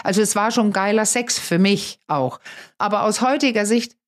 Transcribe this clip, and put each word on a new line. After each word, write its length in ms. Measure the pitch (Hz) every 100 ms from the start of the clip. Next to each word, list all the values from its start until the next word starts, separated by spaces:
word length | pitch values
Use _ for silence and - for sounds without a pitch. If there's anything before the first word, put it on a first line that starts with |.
Also 160 | - 196
es 160 | 208 208
war 140 | 214
schon 240 | 233 208
geiler 320 | 196 196 214 214
Sex 320 | 240 240 -
für 220 | - 170
mich 400 | 196 202 - - -
auch. 320 | 151 127 - - - - -
Aber 240 | 208 202
aus 180 | 214 214
heutiger 460 | 254 285 277 226 208
Sicht 280 | 233 233 _